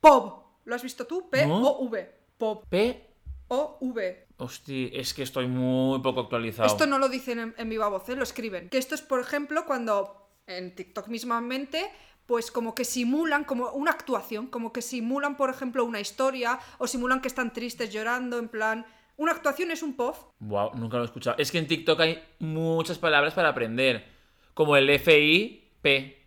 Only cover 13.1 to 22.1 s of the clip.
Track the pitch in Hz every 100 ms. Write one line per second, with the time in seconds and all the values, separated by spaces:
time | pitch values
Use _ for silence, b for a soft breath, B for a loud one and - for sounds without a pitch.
13.1 | 285 330 294 294 254 247 277 302 330 -
14.1 | 240 - 214 254 240 226 233 240 254 226
15.1 | 269 285 277 262 262 262 254 233 220 208
16.1 | - 262 262 233 240 B B 247 254 247
17.1 | 262 262 254 240 233 240 - 226 208 220
18.1 | 247 254 240 226 226 220 226 240 b b
19.1 | _ 311 330 302 285 349 330 320 262 240
20.1 | - - _ 107 101 104 - 113 123 117
21.1 | - 120 120 147 175 156 156 160 156 160